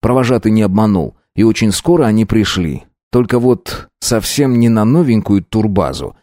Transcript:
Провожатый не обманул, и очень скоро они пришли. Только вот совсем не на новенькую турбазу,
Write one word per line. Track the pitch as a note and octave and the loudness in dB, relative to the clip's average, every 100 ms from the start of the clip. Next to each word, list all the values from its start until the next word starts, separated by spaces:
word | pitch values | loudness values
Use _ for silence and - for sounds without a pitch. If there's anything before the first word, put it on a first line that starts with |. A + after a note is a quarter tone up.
Провожатый | A#2+ B2+ A#2+ B2 A2 | 0 0 0 0 0
не | A2 | 0
обманул, | G#2+ F#2+ A2 G2 C#2 - _ - | 2 2 2 0 -2 -10 _ 0
и | |
очень | A2 G#2+ A2 | 0 2 0
скоро | G2+ - E3+ | -2 0 2
они | B2+ G#2+ A2 | 2 0 0
пришли. | A2+ G2+ - E2+ C2+ - _ _ | 0 0 -2 -4 -6 -14 _ _
Только | B2 A#2+ B2 | -2 0 0
вот | B2 B2 - - - _ | 0 0 -4 -14 -16 _
совсем | - A2+ - - C#3 B2 | -4 -4 -4 -2 0 2
не | A#2 | 2
на | A2 | 2
новенькую | G#2+ D3 D#3+ A2 - G2+ | 2 2 2 0 2 0
турбазу, | F2 A2+ G#2+ G2 D#2 C2+ - - | 0 -2 0 0 -2 -4 -12 -14